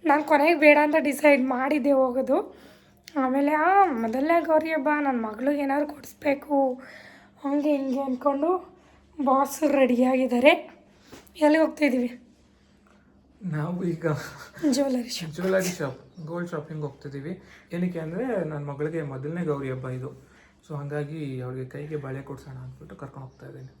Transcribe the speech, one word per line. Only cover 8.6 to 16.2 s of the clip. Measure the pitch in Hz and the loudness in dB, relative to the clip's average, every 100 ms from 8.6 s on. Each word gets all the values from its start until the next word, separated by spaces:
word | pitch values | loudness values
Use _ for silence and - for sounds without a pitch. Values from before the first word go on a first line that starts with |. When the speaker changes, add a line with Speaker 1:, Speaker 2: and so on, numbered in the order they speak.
| - - _ _ _ - | -4 -20 _ _ _ -4
Speaker 1:
ಬಾಸ್ | 269 269 269 - | 2 4 2 0
ರೆಡಿಯಾಗಿದ್ದಾರೆ. | 302 285 262 240 254 262 254 247 269 349 - - _ _ - - - - | 2 4 4 4 4 2 2 6 6 6 -2 -20 _ _ -20 -20 -20 2
ಎಲ್ಲಿಗೆ | 302 311 311 | 4 6 2
ಹೋಗ್ತಾಯಿದ್ದೀವಿ? | 311 294 247 240 - - _ _ _ _ _ _ _ _ _ _ _ 190 | 2 2 2 -2 -6 -20 _ _ _ _ _ _ _ _ _ _ _ -6
Speaker 2:
ನಾವು | 151 160 180 | -4 -4 -4
ಈಗ | 180 160 165 147 - - - - 311 | -4 -2 -2 -4 -6 -16 -20 -2 0
Speaker 1:
ಜ್ಯುವೆಲರಿ | 262 277 254 240 | 2 2 0 -4
ಶಾಪ್. | - 165 | -8 -10
Speaker 2:
ಜ್ಯುವೆಲರಿ | 147 185 190 180 | -4 0 0 0
ಶಾಪ್, | 180 143 127 - - | -4 -6 -8 -18 -16